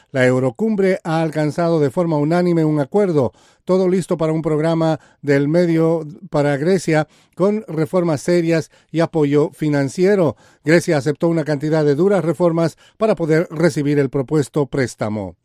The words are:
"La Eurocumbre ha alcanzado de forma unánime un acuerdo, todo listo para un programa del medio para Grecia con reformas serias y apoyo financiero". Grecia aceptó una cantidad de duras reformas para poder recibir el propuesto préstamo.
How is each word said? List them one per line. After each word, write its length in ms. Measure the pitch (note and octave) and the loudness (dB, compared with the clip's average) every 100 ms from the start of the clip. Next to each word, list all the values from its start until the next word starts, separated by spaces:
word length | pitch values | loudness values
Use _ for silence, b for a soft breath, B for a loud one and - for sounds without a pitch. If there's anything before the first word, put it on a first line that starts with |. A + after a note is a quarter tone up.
| b | b
"La 160 | C3+ B2+ | 0 2
Eurocumbre 720 | B2+ C3 A#2 A3 G#3 F#3+ F#3+ | 2 -2 -2 -4 0 0 0
ha 180 | E3+ D#3+ | -2 -2
alcanzado 560 | D#3+ D#3 D3+ D#3 E3+ E3 | -2 -2 -4 -2 0 2
de 120 | C#3+ | 0
forma 260 | F#3 E3+ D3 | 0 -2 0
unánime 480 | D3 F3 F3+ E3 | 0 0 2 2
un 160 | D#3 D3+ | 0 0
acuerdo, 520 | C3+ G3+ G3 D3 A2+ b b b | 0 0 0 0 -2 b b b
todo 240 | - F#3 F#3 | -2 0 2
listo 280 | F#3 - E3 | 0 -2 -2
para 160 | D#3+ | -2
un 100 | D#3+ | -2
programa 560 | D#3 D3+ D#3+ E3 D#3+ D#3 b b | -2 -2 0 0 0 -2 b b
del 240 | C#3+ C#3+ C#3+ | 0 0 2
medio 580 | E3+ F3 D#3+ D#3+ E3 D3+ F3 F#3+ | 2 2 2 2 0 -4 -16 -6
para 260 | D3 C#3+ C#3 | -2 0 0
Grecia 500 | D#3+ F#3+ - D#3 D3+ b b - | 0 0 0 0 -2 b b -2
con 280 | F#3+ G#3+ - | 0 0 -4
reformas 520 | D#3+ D3+ F#3 F3 C#3+ | -4 -2 0 0 -2
serias 500 | - F3 E3 E3 - b b | 0 0 2 -2 -2 b b
y 80 | D#3 | -2
apoyo 520 | D#3+ E3 C#3+ C#3+ D#3 | -2 0 2 2 0
financiero". 840 | - D3+ C#3+ C3+ - F#3 G3+ D3+ - b b | -2 -2 0 -2 0 2 2 0 -2 b b
Grecia 320 | D3 E3 - D3 | 0 2 2 -2
aceptó 320 | C3 - E3+ | -2 -2 0
una 160 | E3 | 0
cantidad 400 | D3 C#3+ D3+ D#3 | -2 -4 -2 0
de 100 | D3 | 2
duras 300 | C#3+ G3 G3 | 2 2 2
reformas 520 | D#3 E3 F3 E3 E3 - b b | 0 0 0 0 -2 -4 b b
para 180 | A3 | -2
poder 320 | F#3+ D#3+ D#3 F3+ | 0 0 0 0
recibir 520 | D#3 E3 D3+ C#3+ C#3+ | 0 0 0 -2 0
el 100 | C3+ | 0
propuesto 560 | C#3 A#2+ D#3 C3+ D#3 C#3 | -2 -2 -2 -2 -4 -4
préstamo. 680 | C#3+ A#2+ - G#2+ G#2+ F#2 - | -2 -4 -4 -6 -6 -8 -14